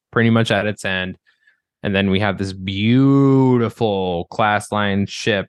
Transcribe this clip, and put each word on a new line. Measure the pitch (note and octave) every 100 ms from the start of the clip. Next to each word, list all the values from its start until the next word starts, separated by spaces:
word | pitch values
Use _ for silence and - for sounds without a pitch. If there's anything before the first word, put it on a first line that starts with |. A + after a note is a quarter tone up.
| _
pretty | A#2+ A2+
much | A2+ A2+
at | G#2 G#2
its | G2 G2+
end. | F#2 F#2 F#2 _ _ _ _ _ _
And | - G2
then | G2
we | F#2+
have | G#2 F2+
this | F#2+
beautiful | F#2+ F#2+ G2 A2 B2 C3+ C#3 C#3 C3+ C3 B2 A2 - A2+ G2 F#2 E2+ E2+
class | - G#2+ G#2 -
line | G#2 G2+ G2 G2
ship | - A#2+ G2+